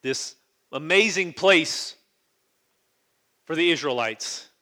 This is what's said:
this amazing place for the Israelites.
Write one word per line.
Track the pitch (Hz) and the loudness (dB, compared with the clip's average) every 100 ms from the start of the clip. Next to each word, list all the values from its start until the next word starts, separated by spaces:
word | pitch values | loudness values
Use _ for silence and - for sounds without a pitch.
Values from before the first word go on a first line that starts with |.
this | 131 113 - - _ _ _ | -6 -6 -8 -16 _ _ _
amazing | 135 156 190 220 180 180 | -12 0 2 2 0 -6
place | - 185 185 151 - - - _ _ _ _ _ _ _ _ _ _ _ _ _ _ | 0 6 6 4 -6 -10 -16 _ _ _ _ _ _ _ _ _ _ _ _ _ _
for | _ | _
the | 160 175 | 0 2
Israelites. | 160 139 123 113 110 - - - _ | 2 -2 -2 -4 -6 -10 -12 -16 _